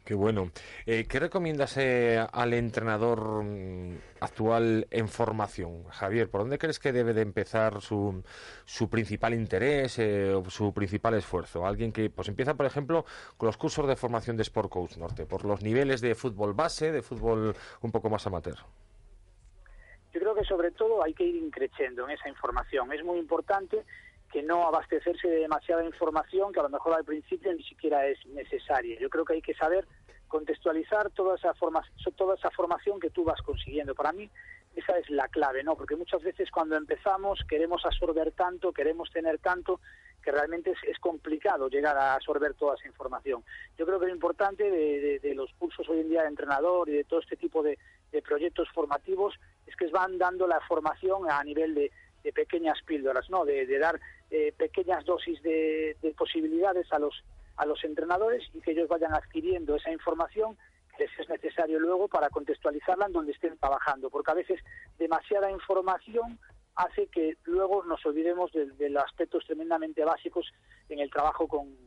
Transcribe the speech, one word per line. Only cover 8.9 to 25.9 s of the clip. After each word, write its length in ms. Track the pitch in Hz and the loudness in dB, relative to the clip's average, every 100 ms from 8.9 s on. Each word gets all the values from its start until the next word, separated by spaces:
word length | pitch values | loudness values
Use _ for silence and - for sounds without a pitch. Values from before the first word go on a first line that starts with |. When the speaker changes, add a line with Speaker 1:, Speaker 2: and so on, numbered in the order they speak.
Speaker 1:
principal 440 | 113 107 104 113 | 0 0 0 0
interés, 640 | 117 110 92 127 143 131 - | 0 0 2 2 2 0 0
eh, 340 | 107 101 98 | 2 2 2
o 160 | 95 92 | 2 -2
su 240 | - 104 | -2 -2
principal 400 | 98 98 101 113 | 0 -2 0 2
esfuerzo? 500 | 110 - 90 80 82 | 0 0 -4 -4 -4
Alguien 280 | 92 104 113 | -2 -2 -2
que, 180 | 110 107 | -2 -2
pues, 160 | - 92 | -2 -6
empieza, 280 | 98 131 | -2 -2
por 120 | 143 139 | 0 0
ejemplo, 380 | 147 135 165 - - - - | -2 0 0 -2 -12 -18 -2
con 100 | 113 | -2
los 100 | 107 | 0
cursos 300 | 156 - 143 | -2 0 0
de 80 | |
formación 420 | 127 120 120 113 113 | 0 0 -2 -2 -2
de 60 | |
Sport 260 | 107 117 98 | 0 0 -2
Coach 280 | 90 87 87 | -2 -4 -6
Norte, 300 | 82 - 78 | -8 -8 -4
por 180 | 95 | -4
los 180 | 101 101 | 0 0
niveles 380 | 104 120 139 127 | 2 2 4 2
de 160 | 120 110 | 2 0
fútbol 380 | 131 101 104 | -2 -2 -2
base, 360 | 101 165 - 156 | 0 0 0 -2
de 120 | 147 | -2
fútbol 520 | - 117 113 110 110 98 - - | -4 -2 0 2 2 -2 -10 -8
un 100 | 117 | -2
poco 180 | 110 110 | 0 2
más 160 | 107 104 | 0 0
amateur. 300 | 87 85 - - - - - - - - - - - - - - - _ | -4 -6 -10 -16 -20 -20 -20 -20 -20 -20 -20 -20 -20 -20 -20 -20 -20 _
Speaker 2:
Yo 80 | - | -2
creo 140 | 214 | 0
que 80 | 214 | 2
sobre 300 | 196 185 170 | 2 2 0
todo 320 | - 220 220 | 2 2 4
hay 100 | 160 | 2
que 80 | 156 | 0
ir 140 | 175 170 | 0 0
increciendo 680 | 160 135 131 - 131 123 131 | -4 -4 -4 -2 -4 -4 -6
en 80 | 147 | -6
esa 120 | 147 | -10
información. 640 | 139 127 123 - 139 123 | -6 -4 -2 -2 -2 -2
Es 120 | 147 | -4
muy 140 | 175 175 | -4 -4
importante 680 | 165 165 - 196 190 214 - - - - _ | 0 -2 2 -2 0 -4 -4 -16 -20 -20 _
que 100 | - | -6
no 240 | 151 175 170 | 0 2 4
abastecerse 600 | 156 - 156 175 170 175 | 2 0 -2 0 0 0
de 120 | 165 | 2
demasiada 440 | 156 151 - 165 | 2 0 0 0
información 680 | 165 | 0